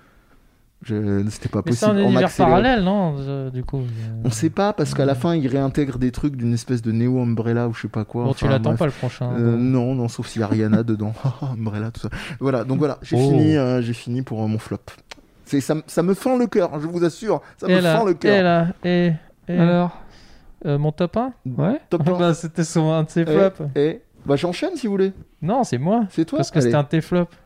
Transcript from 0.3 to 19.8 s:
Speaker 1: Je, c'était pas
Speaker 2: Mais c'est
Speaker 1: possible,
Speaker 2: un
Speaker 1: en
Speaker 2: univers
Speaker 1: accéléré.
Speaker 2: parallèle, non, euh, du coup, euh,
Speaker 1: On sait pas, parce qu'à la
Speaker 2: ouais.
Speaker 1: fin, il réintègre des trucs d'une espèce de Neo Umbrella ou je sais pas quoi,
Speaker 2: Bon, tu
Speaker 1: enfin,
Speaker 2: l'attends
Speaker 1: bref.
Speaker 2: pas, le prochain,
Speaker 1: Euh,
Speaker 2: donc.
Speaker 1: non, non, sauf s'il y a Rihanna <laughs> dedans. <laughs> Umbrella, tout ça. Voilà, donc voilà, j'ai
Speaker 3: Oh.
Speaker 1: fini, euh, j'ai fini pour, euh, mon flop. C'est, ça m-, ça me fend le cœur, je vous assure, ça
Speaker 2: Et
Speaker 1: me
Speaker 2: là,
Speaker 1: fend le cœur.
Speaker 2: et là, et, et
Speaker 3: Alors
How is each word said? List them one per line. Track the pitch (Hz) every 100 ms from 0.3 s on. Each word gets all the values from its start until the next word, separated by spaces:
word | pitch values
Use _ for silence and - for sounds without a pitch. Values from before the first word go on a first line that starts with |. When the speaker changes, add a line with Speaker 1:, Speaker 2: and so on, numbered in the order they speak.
| _ _ _ _ _ -
Speaker 1:
Je, | 107 107 101 104
c'était | - -
pas | 104 -
Speaker 2:
Mais |
c'est | 120 214
Speaker 1:
possible, | 202
Speaker 2:
un |
Speaker 1:
en | 202
Speaker 2:
univers | 190 185
Speaker 1:
accéléré. | - 170
Speaker 2:
parallèle, | 170 240 247
non, | 185 208 180 139
euh, | 135 139 131
du | 127
coup, | 123 139
euh, | 123 113 113 113 113
Speaker 1:
On |
sait | 117 160
pas, | - 202
parce | 214 139
qu'à | 139 135
la |
Speaker 2:
ouais. | 127
Speaker 1:
fin, | 170 165
il | 131
réintègre | 131 139 143 139 -
des | 127
trucs | 123 151 135
d'une | 117
espèce | 117 - 127
de | 113
Neo | 113 120 127
Umbrella | 120 113 113 117 120
ou |
je | 113
sais | 104
pas | 113
quoi, | 107 117 120
Speaker 2:
Bon, |
tu | 135
Speaker 1:
enfin, | -
Speaker 2:
l'attends | 110 113
Speaker 1:
bref. | 113
Speaker 2:
pas, | 151
le |
prochain, | - 123 - 123
Speaker 1:
Euh, | 120 117
Speaker 2:
donc. | 117
Speaker 1:
non, | 127 131 120 135
non, | 117
sauf | - 117
s'il | -
y |
a | 104
Rihanna | 110 110 110
<laughs> |
dedans. | 117 107 107 110 135
<laughs> | 120
Umbrella, | 139 120 110 104 113
tout | 117
ça. | 104 - - 135
Voilà, | 131 131 127
donc | 135
voilà, | 147 123
j'ai | - 123
Speaker 3:
Oh. | 135
Speaker 1:
fini, | - 156 156
euh, | 127 127
j'ai | 117
fini | 117 - 123
pour, | 131 110
euh, | 107
mon | 110
flop. | - 101 - - _ - _ _ -
C'est, | 143
ça | 131
m-, | 156 -
ça | -
me | 175
fend | 190 247 254
le | 240
cœur, | 220 175 151
je | 156
vous | 175 170
assure, | - 220 156 - -
ça | -
Speaker 2:
Et | 185
Speaker 1:
me |
Speaker 2:
là, | 180 160
Speaker 1:
fend | 214
le | 165
cœur. | 202 202
Speaker 2:
et |
là, | 180 170 170 -
et, | 175 175 175 156 - _ -
et | 175
Speaker 3:
Alors | 170 175